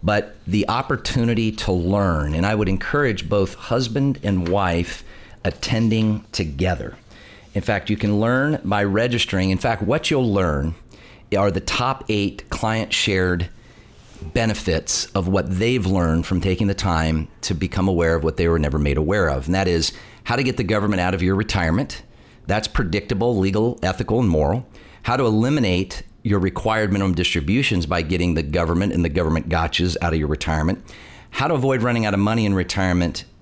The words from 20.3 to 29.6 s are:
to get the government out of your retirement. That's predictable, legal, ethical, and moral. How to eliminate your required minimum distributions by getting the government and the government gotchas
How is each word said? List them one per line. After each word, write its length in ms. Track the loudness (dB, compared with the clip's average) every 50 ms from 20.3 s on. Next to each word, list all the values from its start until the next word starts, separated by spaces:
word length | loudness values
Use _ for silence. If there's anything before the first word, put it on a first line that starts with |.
| -2
to 60 | 0
get 140 | 0 0 0
the 80 | -2 0
government 360 | 0 0 0 2 0 0 2
out 120 | 2 0
of 100 | 0 2
your 120 | 2 2 2
retirement. 680 | 2 0 0 0 0 2 2 2 0 -2 -4 -8 -16 -16 -20 -20 -20 -20 -20 -20 -16 -4
That's 200 | -2 -2 -2 -2
predictable, 680 | -2 -2 -2 0 0 -2 -4 -2 -2 -2 0 0 2 2
legal, 420 | 2 2 2 2 2 0 0 0 -2
ethical, 380 | -2 -2 -2 -2 -2 0 2 2
and 80 | 4 4
moral. 380 | 4 4 2 2 0 -2 -4 -8 -18 -20 -20 -20 -20 -10
How 160 | -4 -2 0 2
to 60 | 2
eliminate 800 | 4 4 4 4 4 2 2 2 2 2 2 0 -2 -6 -12 -12 -14 -18 -8
your 160 | -2 0 2 2
required 520 | 2 0 -2 0 0 0 2 2 2 2
minimum 240 | 2 2 2 2 2
distributions 720 | 2 0 0 0 0 0 2 2 2 2 2 0 0 0
by 160 | 0 -2 -2
getting 320 | 0 0 0 0 2 2
the 100 | 2 0
government 520 | -2 0 0 0 0 2 2 2 2 2 0
and 100 | 0 0
the 60 | 2
government 400 | 2 0 2 2 0 0 0 0
gotchas 480 | -2 0